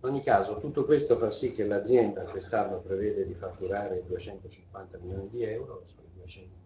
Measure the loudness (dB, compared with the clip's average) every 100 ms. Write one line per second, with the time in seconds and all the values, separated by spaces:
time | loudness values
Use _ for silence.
0 | 0 0 4 4 4 -4 -4 -2 4 4
1 | 6 4 4 0 -4 0 0 0 6 6
2 | 6 2 -6 -8 -2 0 0 -2 -4 -2
3 | 0 0 -2 -4 -10 -8 -4 -2 -2 -4
4 | -4 -8 -8 -14 -16 -20 -18 -16 -16 -14
5 | -10 -8 -8 -4 -4 -4 -8 -14 -16 -20
6 | -20 -20 -20 -18 -20 -20